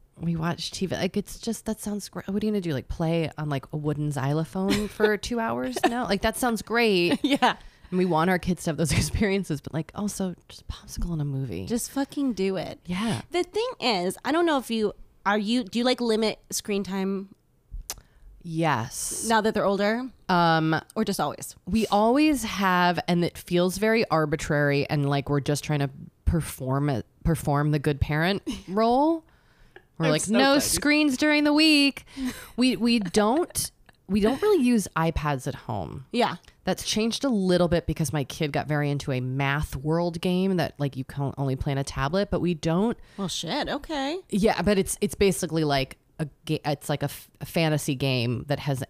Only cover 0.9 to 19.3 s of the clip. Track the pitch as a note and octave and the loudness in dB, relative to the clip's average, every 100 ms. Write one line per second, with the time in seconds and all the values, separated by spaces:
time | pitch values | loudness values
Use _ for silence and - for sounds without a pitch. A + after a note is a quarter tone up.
0.9 | E2 F3+ G3+ G3 - - A3 - G#3+ - | -2 -4 -4 -6 -8 -8 -6 -6 -8 -6
1.9 | G#3 - - - G3 G#3 G#3 F3 C3+ - | -8 -8 -10 -6 -4 -2 -2 -2 -4 -4
2.9 | - D#3+ E3+ D#3 - D3 C#3 - D3+ D3+ | -4 0 0 -2 -4 -4 -4 -6 -6 -4
3.9 | D3 D3 C#3+ C3 D3+ D#3+ F#3 G3 G3+ G#3 | -2 -2 -2 0 0 -2 -4 -2 -2 -2
4.9 | - G#3+ G#3 - A#3 A3+ A#3 B3+ B3 - | 0 2 2 -2 -4 -4 -4 -6 0 0
5.9 | A#3+ A3 G3 A3+ A3 B3+ A3+ - A3+ A#3 | 0 -2 0 0 0 -2 -2 -2 2 4
6.9 | F#3+ F3 - C#4 C#4 A#3+ - - - - | 4 4 2 2 4 2 0 -8 -20 -4
7.9 | F#3 F#3 D#3 E3+ F3+ - F3 - D3 D#3 | 0 2 4 4 2 0 -2 -2 0 2
8.9 | D#3+ D3+ - G#3+ G3 F3+ D3 - - D#3+ | 2 0 0 2 2 0 -4 -4 -6 -6
9.9 | - G3+ - F#3+ E3+ - - - - - | -6 -6 -4 -6 -6 -14 -16 -14 -14 -14
10.9 | - E3+ E3 C#3+ C3+ C3+ F2 F#2+ A#3 - | -8 -4 -2 -4 -4 -4 -6 -4 -4 -4
11.9 | - C#4 - C#4 G#3 F#3+ F#3+ D3+ - - | -4 -4 -4 -4 -2 -2 -2 -6 -10 -8
12.9 | F3+ A3+ B2 - F4 F4 G4+ A#4+ - B3+ | -4 -2 -4 -4 -4 -2 -4 -4 -4 -2
13.9 | G3+ F3 F3+ - D#4 F4 C#4+ A3+ A3+ G#3+ | 0 -2 -4 -2 0 2 0 -2 -2 -2
14.9 | - - _ - G#3 G3+ A#3+ F#3+ A3+ B3 | -4 -16 _ -2 0 0 -2 -2 -2 0
15.9 | B3+ A#3+ A3 A3 - - - - G3+ F#3+ | 0 0 0 0 -4 -8 -8 -4 -4 -4
16.9 | G3 F#3+ G3 F#3+ - _ _ _ - - | -4 -4 -4 -8 -18 _ _ _ -12 -12
17.9 | - - _ - - F3 D#3+ E3 C3 A#2 | -14 -18 _ -20 -18 -6 0 2 0 -2
18.9 | - - - A3 | -6 -8 -4 0